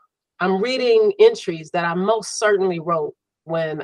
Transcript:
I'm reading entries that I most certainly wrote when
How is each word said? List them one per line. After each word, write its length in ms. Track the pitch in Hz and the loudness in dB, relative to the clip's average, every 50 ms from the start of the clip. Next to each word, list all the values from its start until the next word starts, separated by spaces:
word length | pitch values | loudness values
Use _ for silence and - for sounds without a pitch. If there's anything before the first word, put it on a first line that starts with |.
| _ _ _ _ _ _ _ - | _ _ _ _ _ _ _ -4
I'm 220 | 175 185 190 190 | -2 0 0 0
reading 500 | 220 254 262 254 247 240 226 220 214 208 196 202 | 0 -2 -2 0 2 2 4 4 4 2 4 6
entries 520 | 220 233 226 - - 185 165 160 156 151 | 6 6 6 2 -4 -8 -8 -8 -10 -6
that 120 | - 175 170 | -4 -4 -2
I 80 | 170 170 | -2 -2
most 440 | 180 190 208 226 220 - - - - | -2 0 0 0 -2 -4 -8 -6 -2
certainly 400 | - 214 202 180 190 185 175 165 | 0 0 2 2 0 -2 -2 -4
wrote 360 | 151 170 170 156 151 143 - _ _ _ _ _ _ | -4 -4 -2 -2 -4 -6 -8 _ _ _ _ _ _
when 380 | 160 165 165 160 156 156 147 | -6 -6 -4 -4 -4 -6 -8